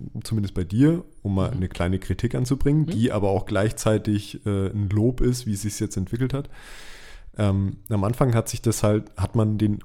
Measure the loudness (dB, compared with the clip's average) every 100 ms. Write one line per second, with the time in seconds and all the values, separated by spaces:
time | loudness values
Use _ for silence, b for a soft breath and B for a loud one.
0 | -12 -10 -4 -2 -2 -2 -2 4 4 4
1 | -4 -8 -2 0 0 0 -4 -2 0 0
2 | -2 -2 -2 0 0 2 2 2 2 2
3 | 0 2 2 0 0 0 0 0 2 2
4 | 0 -4 -4 -8 -4 -2 -2 -2 0 2
5 | 2 2 0 0 -2 -2 -4 -4 -4 -2
6 | -4 -2 -2 -2 -6 B B B B B
7 | B B B 0 2 4 0 -4 -2 0
8 | 0 2 4 2 0 -2 0 2 2 2
9 | -2 -4 0 2 2 2 0 0